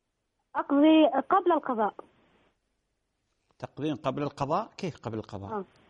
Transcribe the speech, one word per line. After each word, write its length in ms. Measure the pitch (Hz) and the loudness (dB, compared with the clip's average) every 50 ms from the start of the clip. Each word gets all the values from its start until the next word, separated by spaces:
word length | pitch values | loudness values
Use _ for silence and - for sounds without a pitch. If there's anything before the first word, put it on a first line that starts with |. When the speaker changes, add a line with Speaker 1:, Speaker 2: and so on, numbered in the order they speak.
| _ _ _ _ _ _ _ _ _ _ - | _ _ _ _ _ _ _ _ _ _ -6
Speaker 1:
أقضي 500 | 277 320 - 285 277 294 311 320 311 311 269 - 269 269 - | -6 -2 0 2 4 6 6 8 6 6 4 2 0 0 0
قبل 220 | 359 392 381 359 339 | 0 2 2 2 0
القضاء. 420 | 294 - - 254 214 214 196 - - - _ _ _ _ _ _ _ _ _ _ _ _ _ _ _ _ _ _ _ _ _ _ _ _ _ _ _ _ _ _ _ | 0 0 -4 -2 -2 -2 -2 -4 -8 -16 _ _ _ _ _ _ _ _ _ _ _ _ _ _ _ _ _ _ _ _ _ _ _ _ _ _ _ _ _ _ _
Speaker 2:
تقضين 360 | - - _ - 139 156 147 | -16 -16 _ -8 -6 -6 -6
قبل 280 | - - 135 127 143 147 | -4 -4 -4 -4 -2 -4
القضاء؟ 460 | 139 - - 143 135 156 185 226 - - | -6 -4 -4 -4 -2 -2 -2 -2 -6 -10
كيف 240 | - - 175 131 - | -10 -10 -10 -10 -10
قبل 180 | - 117 110 107 | -10 -8 -8 -8
القضاء؟ 340 | 104 - - 98 98 101 220 | -8 -10 -12 -14 -10 -8 -8
Speaker 1:
آه. 120 | 208 185 - _ _ _ | -8 -8 -10 _ _ _